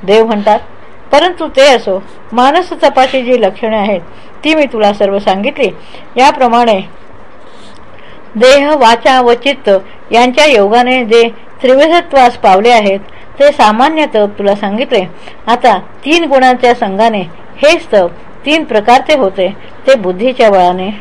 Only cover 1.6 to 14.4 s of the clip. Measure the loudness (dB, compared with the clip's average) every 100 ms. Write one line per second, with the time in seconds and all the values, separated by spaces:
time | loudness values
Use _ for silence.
1.6 | 4 4 0 -6 -6 -20 -8 0 2 2
2.6 | -2 -2 0 2 0 0 0 0 0 -2
3.6 | -4 -4 -2 -4 -6 -18 -18 -12 -4 -2
4.6 | -2 0 0 0 -2 0 -2 -2 -4 -2
5.6 | -4 -4 -16 -18 -10 2 2 2 0 2
6.6 | 2 0 -4 -14 -18 -18 -20 -18 -18 -18
7.6 | -18 -18 -18 -18 -18 -18 -12 2 4 4
8.6 | 2 2 4 4 2 2 2 0 0 -4
9.6 | 0 0 0 -18 -2 2 2 2 2 4
10.6 | 4 2 2 0 2 2 2 -2 -18 -4
11.6 | 2 4 4 2 2 2 2 2 2 4
12.6 | 4 4 2 -2 -6 -18 -18 2 2 4
13.6 | 2 4 0 0 -2 0 -2 0